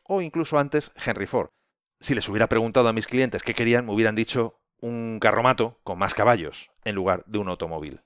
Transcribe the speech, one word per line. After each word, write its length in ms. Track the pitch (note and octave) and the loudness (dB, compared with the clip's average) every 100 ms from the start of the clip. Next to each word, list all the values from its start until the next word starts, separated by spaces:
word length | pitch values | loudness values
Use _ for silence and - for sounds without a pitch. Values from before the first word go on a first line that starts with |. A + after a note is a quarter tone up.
o 180 | - G3 | -4 -4
incluso 360 | E3+ E3 D#3+ D3+ | -2 -4 0 0
antes 340 | C#3+ D3+ - - | 2 -2 -4 -8
Henry 220 | - G2+ G2 | -4 -4 -2
Ford. 240 | B2+ E2+ _ _ _ _ _ | -2 -4 _ _ _ _ _
Si 140 | - | -2
les 140 | B2+ - | -2 0
hubiera 200 | G#2 A2 | 0 2
preguntado 400 | A2+ A2+ A2+ A#2 | 2 0 2 2
a 40 | |
mis 160 | A2+ G#2+ | 2 -2
clientes 340 | B2 C3 F#2+ | 0 0 -2
qué 120 | - | -4
querían, 300 | A2+ A#2 A#2+ | -2 2 2
me 80 | A#2+ | 2
hubieran 220 | G#2 A2 | 2 2
dicho 460 | G#2+ A2+ C3 A2+ - _ _ | 2 -2 -2 -4 -6 _ _
un 380 | A#2+ A#2 A2+ A2 | -10 -8 -8 2
carromato 600 | A2 G#2 B2 C3 A#2 - | 4 4 4 2 0 -4
con 160 | - F2+ | -10 -4
más 160 | G2 | -2
caballos 560 | - G#2+ A#2 D#2 - - _ | 2 4 4 2 -10 -18 _
en 100 | A2+ | -8
lugar 300 | G2+ F#2+ F#2 - | -2 0 0 -2
de 120 | G#2+ | -6
un 100 | G2 | -4
automóvil. 540 | F2+ E2 E2 D2+ C#2+ | -6 -6 -8 -10 -14